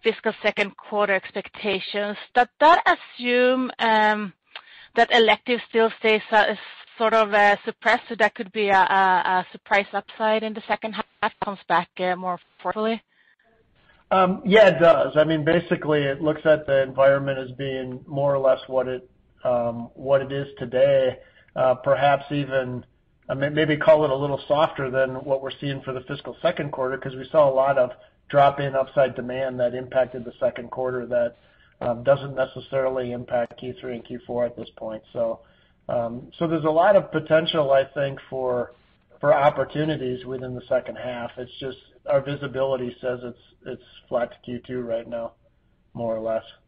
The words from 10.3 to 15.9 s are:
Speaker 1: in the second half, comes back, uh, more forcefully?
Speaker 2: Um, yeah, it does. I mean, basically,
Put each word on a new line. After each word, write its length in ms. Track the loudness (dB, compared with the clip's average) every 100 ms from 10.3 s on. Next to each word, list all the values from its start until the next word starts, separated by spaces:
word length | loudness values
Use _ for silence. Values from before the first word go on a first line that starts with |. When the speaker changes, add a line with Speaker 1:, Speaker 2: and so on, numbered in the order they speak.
| 0
Speaker 1:
in 120 | -2
the 80 | -10 -6
second 240 | -6 -6
half, 120 | -8 -12 _ -6 -4
comes 160 | -8 -8 0
back, 200 | 0 0 -4
uh, 160 | -4
more 240 | -2 -4 -8 _ _
forcefully? 400 | -6 -2 -2 -4 _ _ _ _ _ _ _ _ _ _ _
Speaker 2:
Um, 320 | 2 2 0
yeah, 240 | 4 8 8
it 100 | 8
does. 380 | 6 6 4 2
I 80 |
mean, 200 | 2 2
basically, 580 | 2 2 2 -4 0